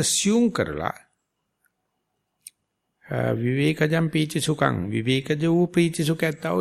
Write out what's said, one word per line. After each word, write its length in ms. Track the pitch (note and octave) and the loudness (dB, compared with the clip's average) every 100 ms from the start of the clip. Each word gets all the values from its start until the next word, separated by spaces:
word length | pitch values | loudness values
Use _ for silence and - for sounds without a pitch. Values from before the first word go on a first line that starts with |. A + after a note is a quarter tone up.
| - | 0
සියුම් 380 | - G3 A3+ A#3+ | 0 2 4 2
කරලා, 480 | - E2 D2 E2 - _ _ _ _ _ _ _ _ _ _ _ _ _ _ - _ _ _ _ _ - | 0 -2 -2 -4 -6 _ _ _ _ _ _ _ _ _ _ _ _ _ _ -20 _ _ _ _ _ -8
අ, 100 | B2+ A#2+ | -4 -2
විවේකජම් 720 | A2+ A#2+ C3+ D3+ D#3 D#3 E3 D#3+ | -2 -2 0 0 0 0 0 0
පීති 300 | D#3 D#3 D#3 | 0 -2 -2
සුඛං, 360 | D#3 D3+ C#3 G#2+ F#2+ | -2 2 0 0 -2
විවේකජ 560 | A2 A2+ C3 C3+ D3+ | -2 0 0 0 -2
වූ 240 | E3 E3+ F3 | 2 2 2
ප්‍රීති 360 | F3 E3+ E3 | 2 2 0
සුඛයත් 320 | D#3 D#3+ D#3+ D3 | -2 0 -2 -4
තව 180 | D#3+ F3+ | -2 0